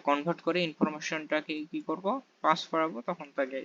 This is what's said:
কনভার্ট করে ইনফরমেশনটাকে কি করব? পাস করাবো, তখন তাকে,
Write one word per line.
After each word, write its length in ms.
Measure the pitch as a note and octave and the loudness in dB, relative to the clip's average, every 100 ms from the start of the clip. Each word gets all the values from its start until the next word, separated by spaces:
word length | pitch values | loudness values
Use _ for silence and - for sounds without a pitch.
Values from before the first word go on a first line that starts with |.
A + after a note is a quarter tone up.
| - | 4
কনভার্ট 340 | C#3+ D#3 E3 | 2 2 0
করে 220 | - F3 | 0 2
ইনফরমেশনটাকে 1000 | E3+ D3 D#3 D3+ - D#3+ D3+ D#3 D3+ D#3 D3+ | 0 0 -2 0 -4 -4 0 -2 0 -6 -4
কি 100 | D#3 D3+ | -8 -4
করব? 320 | D#3+ F#3+ C4 - _ | -2 0 -2 -4 _
পাস 260 | D#3 D#3 - | 2 2 2
করাবো, 300 | E3 D#3+ F#3+ | 0 0 -2
তখন 300 | - - C#3+ C#3 | -6 -6 -6 -2
তাকে, 220 | C3 C3+ | -2 -2